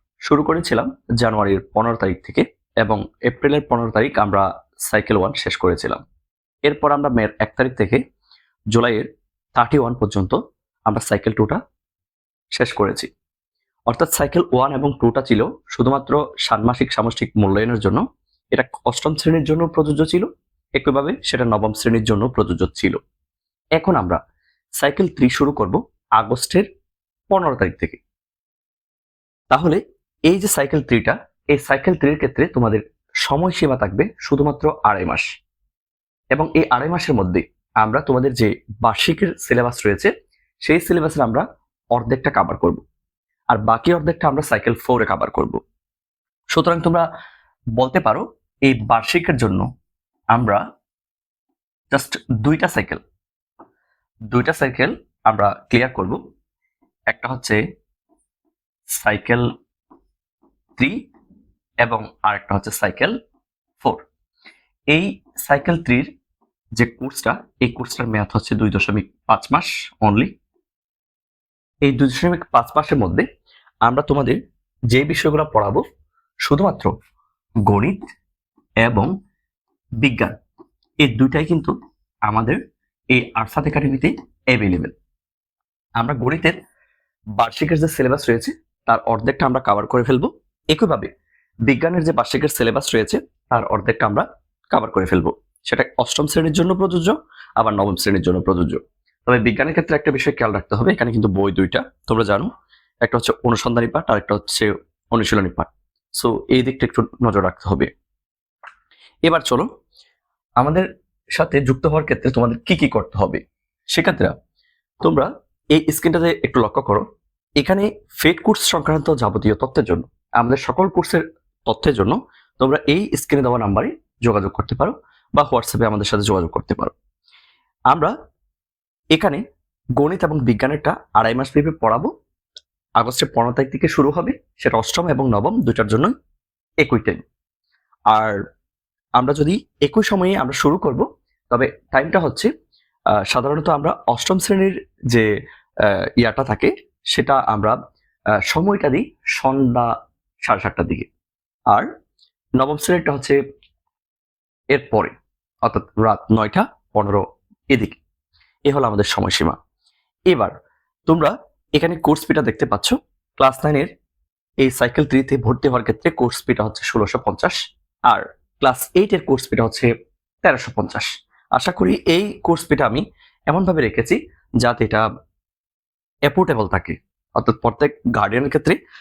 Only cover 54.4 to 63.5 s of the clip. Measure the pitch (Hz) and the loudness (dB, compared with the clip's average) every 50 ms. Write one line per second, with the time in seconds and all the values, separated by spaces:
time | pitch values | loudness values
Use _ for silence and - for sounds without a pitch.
54.4 | - - 165 - 143 131 127 - 131 165 254 - - _ _ _ - 113 107 101 | 2 0 0 0 -2 -2 0 0 -2 -2 -2 -6 -14 _ _ _ 0 0 2 2
55.4 | 101 101 98 - - - - 117 127 131 - - 92 92 - - - - _ _ | 2 0 0 -2 -2 0 2 2 2 0 -2 -4 -6 -4 -6 -8 -10 -14 _ _
56.4 | _ _ _ _ _ _ _ _ _ _ _ _ _ - - - - 123 131 127 | _ _ _ _ _ _ _ _ _ _ _ _ _ -6 -6 -4 -6 -8 -8 -8
57.4 | - - 107 107 110 - - - _ _ _ _ _ _ _ _ _ _ _ _ | -4 0 0 0 0 -2 -6 -14 _ _ _ _ _ _ _ _ _ _ _ _
58.4 | _ _ _ _ _ _ _ _ _ - - - - 107 104 101 - - 120 120 | _ _ _ _ _ _ _ _ _ -10 -8 -4 -2 -2 -2 -2 0 0 0 0
59.4 | 120 117 - - _ _ _ _ _ _ - _ _ _ _ _ _ _ _ _ | 0 -2 -4 -8 _ _ _ _ _ _ -20 _ _ _ _ _ _ _ _ _
60.4 | _ _ _ _ _ _ _ - 127 139 208 262 - - _ _ _ _ _ _ | _ _ _ _ _ _ _ -2 -2 -2 -2 -4 -10 -14 _ _ _ _ _ _
61.4 | _ _ _ _ _ _ _ - 120 117 117 110 107 - - _ - 107 104 98 | _ _ _ _ _ _ _ 0 0 0 0 -2 -6 -8 -8 _ -2 -2 -2 -2
62.4 | - - 101 98 - 110 - - - 95 - - 135 185 233 - - _ _ _ | -2 -2 -2 -2 -2 -4 -4 -2 -2 -2 0 0 -2 -2 -2 -4 -10 _ _ _
63.4 | _ _ | _ _